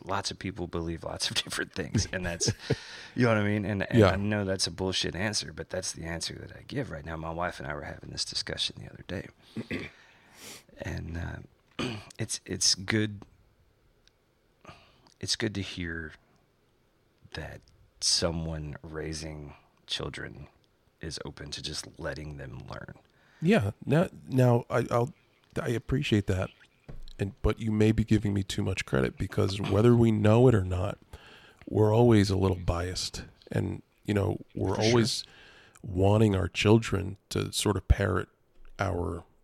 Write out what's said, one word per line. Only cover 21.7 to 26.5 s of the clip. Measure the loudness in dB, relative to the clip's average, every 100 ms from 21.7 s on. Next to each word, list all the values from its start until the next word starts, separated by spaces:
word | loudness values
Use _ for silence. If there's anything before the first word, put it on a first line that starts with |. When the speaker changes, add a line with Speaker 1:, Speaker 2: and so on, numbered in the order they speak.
| -10 -12 -10
Speaker 1:
letting | -8 -8 -10 -12
them | -12 -14 -14
learn. | -14 -14 -20 _ _ _ _
Speaker 2:
Yeah. | 0 2 0 -4 0
Now, | 2 0 -4 -2
now | 4 6 4 2
I, | -2 0
I'll, | 0 -2 -6 _ _ _ -6
I | -4
appreciate | -4 -2 -2 2 2 2
that. | -2 -4